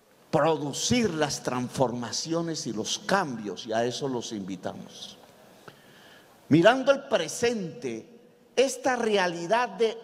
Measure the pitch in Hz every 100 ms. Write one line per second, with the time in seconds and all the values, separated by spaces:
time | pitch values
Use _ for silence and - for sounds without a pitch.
0 | _ _ - 156 160 156 147 - - 247
1 | 214 156 143 - 139 127 123 - 120 120
2 | 117 - 156 165 170 151 123 104 104 -
3 | - 196 156 113 101 87 - 110 120 123
4 | 139 120 - 107 95 92 95 98 - -
5 | - - - - - - - - - -
6 | - - - - - 165 202 262 262 277
7 | - 196 151 - 240 226 170 139 127 113
8 | - - - _ _ - 262 - 277 240
9 | 220 202 180 170 170 226 240 190 226 226